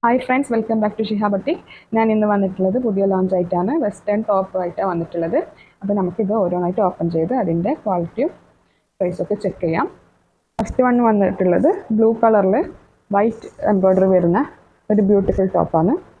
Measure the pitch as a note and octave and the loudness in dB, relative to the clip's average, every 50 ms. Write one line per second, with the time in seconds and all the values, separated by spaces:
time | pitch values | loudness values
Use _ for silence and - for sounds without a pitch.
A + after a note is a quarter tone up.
0 | - A#3 A#3+ B3+ B3 - B3+ C4 C#4 - A#3+ A3+ A3 A3 A3+ A3 A3 G#3+ G#3 - | 2 2 0 0 0 -2 -2 -2 -2 -2 -2 -2 -2 -2 -2 0 0 -2 -2 -4
1 | A3 G#3 A3 G3+ G#3+ G#3 G3+ F#3+ F#3 - E4+ - - - - - - _ - A3 | -4 -4 -2 -2 -2 -2 -2 -2 -2 -4 -6 -6 -6 -20 -20 -20 -14 _ -2 0
2 | A3+ A3 A3 A3 G#3+ G#3 G#3 G3+ G3 F#3+ F#3 - F#3 F#3+ F#3+ B3 B3+ A#3 G3 F#3+ | 2 2 2 2 2 2 2 2 0 -2 -2 -2 -2 0 0 0 -2 -2 0 0
3 | G3 G3 F#3+ F#3+ F#3 F#3 F#3+ F3+ F3+ F3 F#3 F3 F3+ G3 C#4+ E4 C4+ G#3 G3+ - | 0 0 2 0 0 0 0 0 -2 0 -2 -2 -2 0 -2 -2 -2 -2 -4 -6
4 | - - G#3 G#3+ A3 - G#3 F#3+ F#3+ F#3+ - F#3 F3+ F3 E3 - G3 G3 F3+ E3+ | -6 -4 -2 -2 0 0 0 0 0 -2 -4 -6 -6 -4 -4 -4 -4 -2 -2 -4
5 | E3 E3 - E3+ E3 E3 F#3+ D4 - - - - - _ _ _ - G3 G3+ G#3 | -6 -6 -4 -4 -4 -2 -2 -2 -4 -4 -12 -20 -20 _ _ _ -6 -2 -2 0
6 | F#3+ F3+ F3 - A3 F#3+ G#3 A3+ G3 F3 F3 F3+ F3+ F3 F#3 G#3 G#3 F3+ - - | 0 -2 -2 -2 -2 -2 0 0 0 0 0 -2 -2 -2 0 0 0 0 0 -2
7 | E3 E3+ E3+ E3 D#3+ F3+ B3 C4 G#3 E3+ E3 E3+ E3+ G#3+ D4 - - G#3+ F#3+ F3 | -4 -2 -2 -2 -2 0 -2 -2 0 0 -2 -2 -2 -2 -4 -4 -4 -4 -2 -2
8 | E3+ E3+ - - B3+ F4+ - - _ _ _ _ _ _ _ _ _ _ _ _ | -4 -4 -4 -4 -4 -4 -4 -10 _ _ _ _ _ _ _ _ _ _ _ _
9 | F#3+ F3+ F3 - F3+ - G#3 G#3 - F#3+ - - - E3 D#3+ F3+ B3+ - - - | -4 -4 -4 -6 -4 -4 -4 -4 -4 -6 -4 -2 -4 -2 -2 -2 -2 -4 -6 -14
10 | _ _ _ _ _ _ _ _ _ _ _ - A3 - - - B3+ B3 A#3+ A#3+ | _ _ _ _ _ _ _ _ _ _ _ -8 -6 -6 -2 0 0 2 2 2
11 | A#3+ A3+ G#3+ G#3 G3+ F#3 F#3+ - F#3+ F3+ F3 F3+ G3+ D4+ G#4 F4+ - - A3 G#3+ | 2 2 4 4 2 0 0 0 0 2 2 4 2 2 0 0 -4 -4 0 2
12 | A3+ A3 A#3 A3+ - A3+ A3 G#3 F#3+ F#3+ G3 B3+ E4+ - - - - _ _ _ | 2 2 2 4 2 4 4 4 2 2 2 0 -2 -4 -8 -18 -20 _ _ _
13 | _ _ G3 G3 G#3 A#3 A3 - - - - - - - G#3 F#3+ F#3 F#3+ F#3+ F#3 | _ _ -2 0 0 0 -2 -4 -14 -18 -16 -6 -2 0 0 4 4 4 4 4
14 | F#3+ F#3+ F#3+ F3+ F3 E3+ E3+ G#3+ D4 - - - _ _ _ _ _ _ G#3 G3+ | 4 4 4 4 4 4 2 2 0 -2 -6 -20 _ _ _ _ _ _ 2 2
15 | G#3 F#3+ G#3 G3+ G3 - - - F#3+ F#3+ - F3 E3+ - - D#3+ D#3+ F#3+ C4+ F#4+ | 4 4 4 2 4 2 0 0 0 0 2 0 0 2 2 0 2 2 0 -2
16 | - - _ _ | -4 -12 _ _